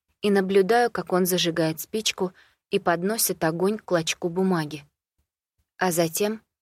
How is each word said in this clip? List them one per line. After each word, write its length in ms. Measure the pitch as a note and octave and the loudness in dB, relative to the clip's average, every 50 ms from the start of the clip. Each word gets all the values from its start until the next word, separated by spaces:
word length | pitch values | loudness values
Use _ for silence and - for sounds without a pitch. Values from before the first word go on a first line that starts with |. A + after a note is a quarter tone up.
| _ _ _ _ | _ _ _ _
и 100 | - G#3 | 0 2
наблюдаю, 640 | G3+ G3 F#3+ F#3 G3 G3 F#3+ F3+ A#3 A#3+ B3 A#3 - | 2 2 2 4 4 4 4 4 4 2 2 2 -2
как 200 | - F3 - F#3 | -4 -6 0 0
он 140 | F3+ F#3+ | 2 2
зажигает 540 | F3 F#3 F3 E3+ E3+ E3 E3+ D#3+ D#3+ D#3+ D#3+ | 2 0 0 0 -2 0 0 0 0 -2 -4
спичку 520 | - - - A3 A3 - - - F#3+ F3+ - _ _ _ _ _ _ - | -10 -8 -8 -6 -4 -4 -4 -4 -4 -6 -6 _ _ _ _ _ _ -4
и 80 | - G3 | -4 -2
подносит 640 | F#3+ F#3 E3+ E3+ F3 G3 A3 A3 - - F3+ - E3+ | 0 0 0 0 0 -2 -2 -2 -2 -4 -2 -2 -2
огонь 360 | D#3+ D#3+ E3+ F3+ G3 G#3+ G#3+ | -2 -2 0 0 -2 -2 -2
к 60 | - | -4
клочку 440 | - F3+ E3+ D#3+ E3 - - - F3 | -2 -2 0 0 -2 -6 -4 -6 -6
бумаги. 560 | E3+ F3+ F#3+ F#3+ F#3 E3 D#3 D3 D3+ C#3+ C#3+ _ _ _ _ _ _ _ _ _ _ _ _ _ _ _ _ _ _ - | -2 0 0 0 0 0 -2 -6 -10 -14 -18 _ _ _ _ _ _ _ _ _ _ _ _ _ _ _ _ _ _ -2
А 120 | F#3 F#3 | -2 0
затем 520 | E3+ E3 E3+ E3 D#3+ - G#3 G#3 A3 A3 _ _ _ _ | 2 2 0 0 0 -2 -2 -2 -4 -6 _ _ _ _